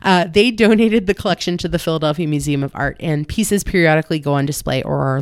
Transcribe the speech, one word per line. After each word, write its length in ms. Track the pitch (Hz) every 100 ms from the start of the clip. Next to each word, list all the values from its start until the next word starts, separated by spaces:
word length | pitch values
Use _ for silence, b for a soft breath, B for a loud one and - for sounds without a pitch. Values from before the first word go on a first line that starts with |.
uh, 240 | - 180 170
they 260 | 202 240
donated 540 | 220 220 220 220 226 190
the 80 |
collection 420 | 190 202 170 - 175
to 120 | 170
the 100 | 170
Philadelphia 500 | - 160 151 147 156
Museum 360 | 147 143 139
of 80 | 139
Art, 240 | - 139 -
and 280 | 160 147 151
pieces 360 | - 214 202
periodically 540 | - 190 165 156 156 156
go 160 | 143
on 140 | 143 143
display 340 | 147 - 131
or 140 | - 143
are 240 | 139 131